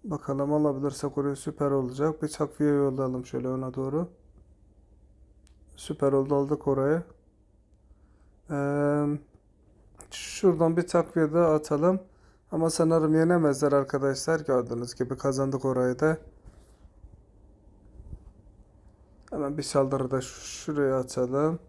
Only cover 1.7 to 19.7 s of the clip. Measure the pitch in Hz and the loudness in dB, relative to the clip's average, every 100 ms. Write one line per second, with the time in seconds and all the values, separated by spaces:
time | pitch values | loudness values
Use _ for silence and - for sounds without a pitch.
1.7 | 139 127 131 151 156 151 - 147 - 147 | 0 -2 -2 -2 -2 -6 -4 -6 0 2
2.7 | 143 139 131 131 127 127 127 127 131 131 | 4 2 0 -2 -4 -6 -6 -4 -4 -6
3.7 | 127 131 151 175 - - - - - - | -6 -4 -2 -4 -10 -20 -20 -20 -20 -20
4.7 | - _ - - _ - - - - - | -20 _ -20 -20 _ -20 -20 -20 -20 -20
5.7 | - - 151 139 135 135 143 143 147 - | -18 -10 0 2 2 2 0 2 -2 0
6.7 | 135 135 160 170 - _ _ _ _ _ | 2 2 0 -2 -18 _ _ _ _ _
7.7 | _ _ - - - - _ - 143 143 | _ _ -20 -20 -20 -20 _ -6 -2 0
8.7 | 143 143 147 147 147 - _ _ _ _ | 0 2 2 0 -2 -8 _ _ _ _
9.7 | _ _ - - - - - 190 160 165 | _ _ -20 -18 -14 -12 0 2 4 2
10.7 | 165 175 175 165 170 151 165 170 156 151 | 2 2 0 2 0 2 4 4 2 0
11.7 | 147 170 185 - _ - _ _ 160 165 | 0 2 0 -6 _ -20 _ _ -2 -2
12.7 | 160 165 165 156 160 165 175 151 131 147 | 2 2 4 4 4 4 4 4 2 4
13.7 | 143 135 139 139 131 - 160 151 131 117 | 2 2 0 0 -2 -2 -2 2 0 0
14.7 | 117 120 - 123 127 143 135 135 135 135 | -6 -8 -6 -6 -2 -2 0 -2 0 0
15.7 | 127 127 123 156 160 - - - - - | 2 0 2 0 0 -8 -20 -20 -20 -20
16.7 | - - - - - _ - - _ - | -20 -20 -20 -20 -20 _ -20 -20 _ -20
17.7 | - - - - - - - - - - | -20 -20 -20 -16 -18 -18 -20 -20 -20 -20
18.7 | _ - _ _ - - 147 139 147 135 | _ -20 _ _ -20 -10 -6 -4 -4 0